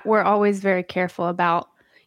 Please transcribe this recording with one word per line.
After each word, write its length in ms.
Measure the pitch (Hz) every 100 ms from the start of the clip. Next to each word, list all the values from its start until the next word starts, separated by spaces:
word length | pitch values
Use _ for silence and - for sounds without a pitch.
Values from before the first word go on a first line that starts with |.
| -
we're 160 | 214
always 380 | 190 208 208 196
very 240 | 196 185
careful 420 | 175 180 180 - 175
about, 440 | 180 175 170 - _ _ _